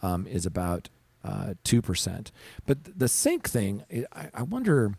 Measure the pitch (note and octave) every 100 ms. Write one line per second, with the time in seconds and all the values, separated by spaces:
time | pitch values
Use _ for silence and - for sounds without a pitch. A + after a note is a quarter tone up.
0 | F#2 F2+ F#2+ F#2 F2 F#2 F2 F2 - _
1 | _ _ - G2 F#2+ - - A#2 - F2
2 | - F2 - - - - - C#3+ - F#3
3 | B2+ - C#4+ F4 - - G2 G2+ - A#2
4 | - - D#3 - B2+ B3 A3 C#3+ G#2+